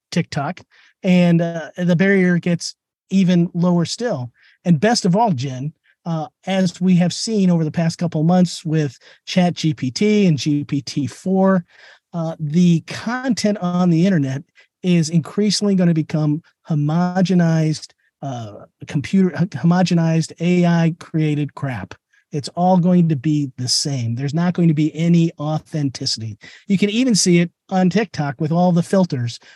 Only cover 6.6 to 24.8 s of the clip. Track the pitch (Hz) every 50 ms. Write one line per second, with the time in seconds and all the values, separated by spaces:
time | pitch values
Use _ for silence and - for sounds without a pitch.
6.6 | 185 175 - - 180 185 185 170 180 170 - - - - 226 208 190 180 175 165
7.6 | 160 151 - - 165 165 165 - 175 170 - 160 151 165 175 185 180 170 - -
8.6 | - 165 151 160 151 143 120 - _ - - _ _ - - 185 180 175 165 -
9.6 | - 160 143 - - 127 123 - 208 214 214 208 202 185 156 131 - 160 147 147
10.6 | 147 - - 139 - - - 143 143 123 - - - 190 185 190 190 190 190 185
11.6 | 175 _ _ - - - - _ _ _ - 170 165 160 165 - 160 147 147 175
12.6 | 180 175 170 160 165 - - - - 214 240 254 254 269 233 - - 208 208 -
13.6 | 180 175 175 180 185 180 165 160 170 202 190 160 139 135 131 139 - _ _ _
14.6 | _ _ _ _ - 180 175 170 160 147 170 170 139 - - - 208 214 190 -
15.6 | 208 208 196 185 180 175 170 160 151 - - 156 156 151 147 156 - _ _ _
16.6 | _ - 165 147 147 147 156 170 180 180 180 185 190 175 190 180 170 165 160 160
17.6 | 156 156 151 - - - _ _ _ _ _ _ - 139 131 120 113 107 104 -
18.6 | - - _ _ - - - 156 - - - 196 190 180 170 - 170 208 - -
19.6 | - 170 170 180 190 170 180 170 165 165 165 165 156 - - - 165 175 180 180
20.6 | 175 170 170 170 165 165 160 - - - - 160 156 151 151 143 147 139 - -
21.6 | - 135 127 107 90 - - - _ _ _ _ _ _ - 151 - - - -
22.6 | 175 180 190 185 165 180 180 180 170 165 160 135 117 156 151 151 147 131 - -
23.6 | 123 123 - - - 151 143 131 120 113 117 117 139 143 131 165 170 180 175 -
24.6 | 175 165 156 143